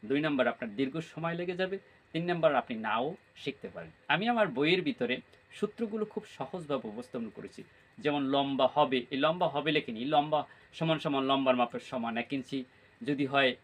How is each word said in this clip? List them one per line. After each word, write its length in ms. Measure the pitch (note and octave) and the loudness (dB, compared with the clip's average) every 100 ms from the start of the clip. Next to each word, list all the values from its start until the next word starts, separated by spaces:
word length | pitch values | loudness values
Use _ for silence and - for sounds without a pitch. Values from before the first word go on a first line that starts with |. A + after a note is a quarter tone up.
| G#2+ | 0
দুই 140 | C#3 | 0
নাম্বার 240 | D#3 C#3 A#2+ | 0 2 2
আপনার 220 | - A#2 G2+ | 0 -8 -4
দীর্ঘ 200 | C3+ D3+ D#3+ | -2 -4 -8
সময় 220 | - E3 E3+ | -6 -6 -4
লেগে 160 | F3+ F3+ | -6 -4
যাবে, 160 | F#3 G3 - _ _ | -4 -6 -12 _ _
তিন 100 | D#3+ F3 | -4 -2
নাম্বার 260 | F3 D#3+ C3+ | 4 4 4
আপনি 140 | - A2+ A2 | 0 -6 -2
নাও 280 | A2 C#3 G3 _ - | 0 -2 -4 _ -10
শিখতে 240 | - C3+ F#2+ | -8 -8 -12
পারেন। 180 | F2 E2 - - | -12 -14 -18 -2
আমি 180 | D#3 A3 | 0 2
আমার 140 | A#3+ G3+ | 2 2
বইয়ের 340 | B2 D3+ F#3 | 2 2 2
ভিতরে 340 | D#3 B2 A#2+ B2+ - - _ - | 0 -2 -2 -2 -6 -20 _ -6
সূত্রগুলো 480 | G#3 - A3+ A3 G#3+ | -6 -4 -6 -4 -6
খুব 100 | G#3+ - - | -6 -12 -12
সহজভাবে 500 | - F#3 D3 C#3 A2+ | -10 -8 -4 -4 -4
উপস্থাপন 420 | G#2 B2 B2 A2+ | -10 -10 -8 -8
করেছি, 340 | - G#2 - F#2 _ _ - | -10 -14 -16 -20 _ _ -4
যেমন 240 | C#3+ D3 C3+ | -2 0 2
লম্বা 340 | C#3 C#3 C3+ C3 - | 2 2 2 2 4
হবে, 300 | C#3+ B2+ A#2+ | 4 2 -2
এই 60 | C3+ D3+ | 0 2
লম্বা 220 | F3 F3 | 2 0
হবে 240 | C#3+ D3 | 0 2
লেখেনি, 340 | D3+ - A2 B2+ | 0 0 -6 2
লম্বা 360 | D3+ D3+ D3+ - - - | 2 4 -2 -2 -14 -20
সমান 260 | - E3 D#3+ | -4 0 0
সমান 240 | D#3 C#3 C3+ | 0 0 2
লম্বার 240 | C3+ C3 B2+ | 4 4 4
মাপের 240 | A#2+ B2 | 2 -2
সমান 380 | - C3 A2+ A2+ | -6 -6 -2 -4
এক 160 | A#2 | -4
ইঞ্চি, 300 | C#3 B2 C3+ B2+ _ - _ | -6 -4 -8 -8 _ -20 _
যদি 220 | A#2+ C#3+ C#3 | -4 -2 2
হয় 300 | C#3 C3+ B2+ | 4 4 2